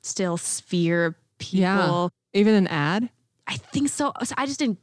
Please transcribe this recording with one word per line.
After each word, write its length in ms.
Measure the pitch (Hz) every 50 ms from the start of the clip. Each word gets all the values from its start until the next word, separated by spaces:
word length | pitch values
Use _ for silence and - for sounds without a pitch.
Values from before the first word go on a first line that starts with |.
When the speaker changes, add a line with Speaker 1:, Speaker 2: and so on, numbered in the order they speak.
| -
Speaker 1:
still 340 | - - - 190 175 170
sphere 680 | 170 - - - - - - 185 175 170 165 175 170 170
of 80 | 165 165 _ _ _ _ - - -
Speaker 2:
Yeah. 300 | 190 190 185 185 196 196
Speaker 1:
people. 280 | 180 151 175 175 175 180 _ _ _ _ -
Speaker 2:
Even 200 | 202 208 220 214
an 120 | 202 180
ad? 420 | - - 143 147 156 185 220 247 - _ _ _ _ _ _ -
Speaker 1:
I 120 | - -
think 320 | - - - - 269 285 277
so. 240 | - - 285 277 - - 247
So 100 | - 262
I 80 | 254 277
just 120 | 277 277
didn't 220 | - 294 233 185 -